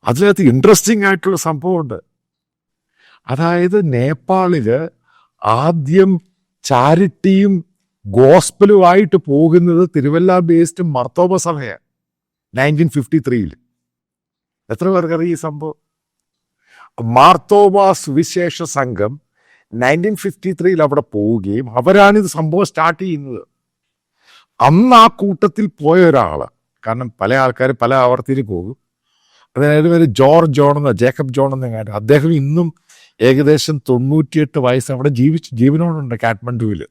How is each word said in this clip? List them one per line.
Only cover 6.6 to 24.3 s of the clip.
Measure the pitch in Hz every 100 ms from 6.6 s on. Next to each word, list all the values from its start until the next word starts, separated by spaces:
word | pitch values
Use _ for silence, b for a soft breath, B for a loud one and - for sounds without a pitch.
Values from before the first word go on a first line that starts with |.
| -
ചാരിറ്റിയും | 127 135 165 196 _ 196 190 202 190 - _ _ _ 104
ഗോസ്പലുമായിട്ട് | 107 131 175 - _ 202 208 180 185 202 185 147
പോകുന്നത് | 143 160 175 175 165 180 151
തിരുവല്ല | 139 160 185 180 170
ബേസ്ഡ് | 165 170 - 170
മർത്തോമ | 135 120 - 180 185
സഭയാണ് | 170 156 123 85 _ _ _ _ _ _ _
നയൻറ്റീൻ | 123 139 151 165
ഫിഫ്റ്റി | 139 127 156 131
ത്രീയിൽ. | 123 90 - _ _ _ _ _ _ _ _ _ _ _
എത്ര | 113 180
പേർക്കറിയാം | 190 165 165 170
ഈ | 160
സംഭവം? | 160 147 156 - _ _ _ _ _ _ _ _ b b b - 113 120
മാർത്തോമ | 151 180 _ 202 202 196 196 180
സുവിശേഷ | - 139 160 - 175 - 165 147
സംഘം | 127 98 104 143 _ _ _ _ _
നയൻറ്റീൻ | 113 123 156 190 208
ഫിഫ്റ്റി | 202 - 190
ത്രീയിൽ | 180 170 180 151
അവിടെ | 143 -
പോവുകയും | 104 104 117 95 104 127 117
അവരാണ് | 127 196 202 208
ഇത് | 190 151
സംഭവം | 160 170 202
സ്റ്റാർട്ട് | - 160 165
ചെയ്യുന്നത്. | 190 156 139 113 - _ _ _ _ _ _ _ b